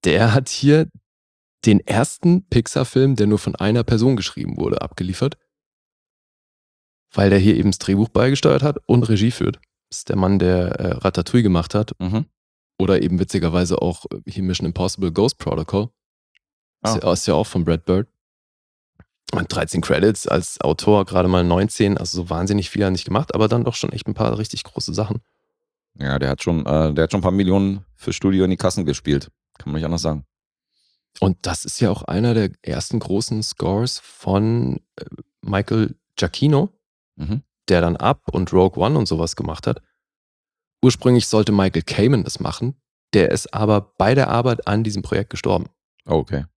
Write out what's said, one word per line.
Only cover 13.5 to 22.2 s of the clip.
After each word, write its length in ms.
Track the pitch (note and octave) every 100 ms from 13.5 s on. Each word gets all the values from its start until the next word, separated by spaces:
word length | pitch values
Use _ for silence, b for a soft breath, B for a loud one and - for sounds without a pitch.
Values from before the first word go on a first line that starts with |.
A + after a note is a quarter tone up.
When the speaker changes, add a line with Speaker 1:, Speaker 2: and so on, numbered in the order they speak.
| F2 F2+ F2+
Speaker 1:
auch, 240 | F2 E2+ -
äh, 80 | - -
hier 140 | -
Mission 240 | F#2 F2+ E2
Impossible 440 | E2+ F2+ - F#2
Ghost 260 | E2 A2 -
Protocol. 460 | E2 - D#2+ G2 A2 _ _ _ _ _ _ _ _ _
Ist 80 | - A2
Speaker 2:
Ah. 40 |
Speaker 1:
ja, 120 | F#2+
ist 120 | F2 -
ja 80 |
auch 140 | D2+ F#2
von 160 | F#2 E2
Brad 200 | E2 -
Bird. 220 | F#2 A2+ _ _ _ _ _ _ _ _ _ _ _ -
Und 180 | - -
dreizehn 280 | - D#2+ F2
Credits, 460 | - D2 G2 G#2 -
als 340 | E2 E2+ -
Autor 440 | C2+ D#2+ - G#2 F#2+
gerade 220 | F#2 F2+
mal 160 | F2+
neunzehn, 540 | F2 F2 G#2 - G2+ G2+
also 240 | E2+ F2